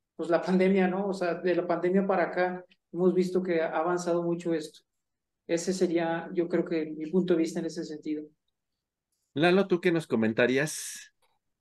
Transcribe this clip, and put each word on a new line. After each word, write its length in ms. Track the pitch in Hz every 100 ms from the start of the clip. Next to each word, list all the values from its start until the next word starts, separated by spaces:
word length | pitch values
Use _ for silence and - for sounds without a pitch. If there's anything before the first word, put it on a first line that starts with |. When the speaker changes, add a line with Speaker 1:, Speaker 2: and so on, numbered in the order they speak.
| _ -
Speaker 1:
pues, 120 | 160
la 140 | 165
pandemia, 460 | 180 185 190 196 180
¿no? 200 | 185 202
O 60 |
sea, 200 | 190 180
de 200 | 165 180
la 120 | 170 175
pandemia 400 | 165 180 190 196
para 180 | 185
acá 400 | 165 175 180 180 - _ _
hemos 220 | 175 185
visto 280 | 170 180 185
que 180 | 185 165
ha 160 | 165 165
avanzado 460 | 165 175 175 175
mucho 320 | 170 170 170
esto. 260 | 165 151 - _ _ _ _ _ _ -
Ese 260 | 165 180
sería, 580 | 185 170 165 165 165 -
yo 160 | 175 170
creo 160 | 170
que 220 | - 165 156 156
mi 140 | 156
punto 240 | 185 170
de 60 | 165
vista 200 | 160 175
en 60 | 160
ese 180 | 170
sentido. 400 | 151 151 156 151 151 _ _ _ _ _ _ _ _ _ _
Speaker 2:
Lalo, 320 | - 175 185 190
¿tú 140 | 175
qué 100 | 180
nos 160 | 165 -
comentarías? 1080 | 120 110 110 123 131 151 - - - - _ _ _ _ _